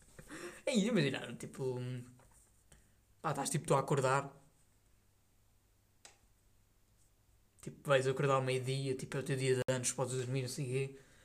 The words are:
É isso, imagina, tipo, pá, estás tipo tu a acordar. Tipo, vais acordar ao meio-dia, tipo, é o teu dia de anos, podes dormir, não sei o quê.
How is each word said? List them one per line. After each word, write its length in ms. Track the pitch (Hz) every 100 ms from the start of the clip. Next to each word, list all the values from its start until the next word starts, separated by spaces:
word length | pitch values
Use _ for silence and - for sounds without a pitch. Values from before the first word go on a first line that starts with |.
| - - - 320 349 - -
É 80 |
isso, 140 | 254 196
imagina, 460 | 220 143 - 123 117
tipo, 440 | - - 131 123 123 127 123 123 - - _ _ _ - _ _ _ _
pá, 80 | 165
estás 200 | 165 -
tipo 160 | 156 -
tu 80 |
a 60 | 139
acordar. 500 | 135 139 131 135 143 - - _ _ _ _ _ _ _ _ _ _ _ _ _ _ _ - _ _ _ _ _ _ _ _ _ _ _ _ _ _ _
Tipo, 260 | - - -
vais 180 | 135 127
acordar 280 | 131 143
ao 80 | 135
meio-dia, 520 | 131 131 127 135 135
tipo, 220 | 131 - 139
é 40 |
o 20 |
teu 140 | 131 135
dia 200 | 135 127
de 60 | 127
anos, 240 | 127 123
podes 220 | - 127
dormir, 280 | 127 123 135
não 60 | 123
sei 160 | 143
o 40 | 131
quê. 300 | 131 135 - - -